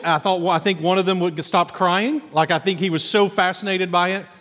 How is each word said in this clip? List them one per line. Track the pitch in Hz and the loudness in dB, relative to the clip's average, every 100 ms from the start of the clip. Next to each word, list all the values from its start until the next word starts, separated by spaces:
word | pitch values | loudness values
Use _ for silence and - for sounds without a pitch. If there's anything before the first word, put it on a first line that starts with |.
I | 170 156 | 0 0
thought, | 196 185 | 0 0
well, | 175 | 0
I | 165 | 0
think | 202 175 | 0 0
one | 165 190 | 0 2
of | 185 | 2
them | 185 | 0
would | 175 156 | -2 -4
stop | 156 180 175 | -2 0 0
crying. | - 185 185 233 302 - | 0 0 2 0 -4 -2
Like, | 156 156 | 0 2
I | 160 | 0
think | 196 180 | 0 -2
he | 185 | -2
was | 160 | -2
so | - 208 202 | 0 2 2
fascinated | 202 180 185 202 190 180 | 2 0 -2 -4 -2 0
by | 175 180 | 0 0
it | 196 - - | -2 -8 -20